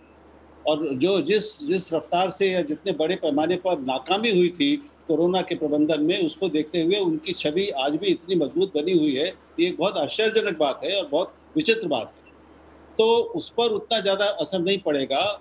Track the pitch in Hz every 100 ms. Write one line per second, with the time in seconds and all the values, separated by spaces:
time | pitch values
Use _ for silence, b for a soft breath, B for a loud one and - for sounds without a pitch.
0 | - - - - - - 147 151 156 131
1 | 170 196 151 208 - - 147 185 - 160
2 | - 175 190 - 196 185 147 151 196 151
3 | 160 185 160 143 160 180 185 165 131 131
4 | - 196 233 185 175 175 143 147 - -
5 | - 151 175 185 180 175 151 147 151 151
6 | 151 202 160 - 185 156 151 175 165 208
7 | 180 156 185 175 151 160 202 135 139 156
8 | 196 165 - 180 - 160 190 151 160 180
9 | 151 127 175 - - - 180 147 190 185
10 | - - 220 220 202 156 143 123 139 196
11 | 156 147 185 - - 156 180 226 185 127
12 | 101 - - - - - - - - -
13 | 220 233 226 165 - - 233 208 - 220
14 | 196 196 208 202 147 185 175 196 160 143
15 | 135 135 196 196